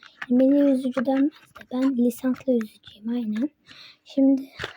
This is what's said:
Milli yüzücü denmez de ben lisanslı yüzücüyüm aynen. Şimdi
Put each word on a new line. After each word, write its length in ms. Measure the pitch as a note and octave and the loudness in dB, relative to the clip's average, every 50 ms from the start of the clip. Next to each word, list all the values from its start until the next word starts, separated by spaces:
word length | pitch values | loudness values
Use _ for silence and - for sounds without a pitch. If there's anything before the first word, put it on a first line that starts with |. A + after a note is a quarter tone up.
| - - _ _ - - | -20 -20 _ _ -4 0
Milli 400 | B3 B3 C4 C4+ C#4+ C#4+ C#4+ C#4 | 2 4 4 4 4 4 4 4
yüzücü 360 | C4+ B3+ C4+ B3 B3 C4 A#3+ | 2 0 -2 -4 -4 -4 -2
denmez 260 | C4+ C4+ C4+ C#4 D#4 | 0 0 0 0 -2
de 340 | - - - _ _ - - - B3 | -2 -8 -18 _ _ -20 -14 -10 -4
ben 240 | B3+ C4+ C#4 C4+ | -2 -2 0 0
lisanslı 560 | A#3 A#3+ B3 A#3 - C4 B3+ B3 - - C4+ B3 | 0 0 -2 -2 -2 -4 -4 -4 -2 -2 -2 -2
yüzücüyüm 560 | A#3 A3 G#3+ - _ _ - - G#3 G#3+ A#3 | -2 -2 -6 -12 _ _ -20 -20 -14 -10 -8
aynen. 400 | A#3+ B3 A#3 G#3+ G#3+ A3 C4 D#4 - _ _ - - - - - - _ _ | -6 -6 -6 -6 -4 -4 -6 -6 -8 _ _ -20 -20 -20 -20 -20 -20 _ _
Şimdi 460 | - - C#4 C4+ C4+ C#4 C4 C4+ - - - - - - | -6 -2 2 2 2 2 0 -2 -8 -14 -14 -14 -14 -14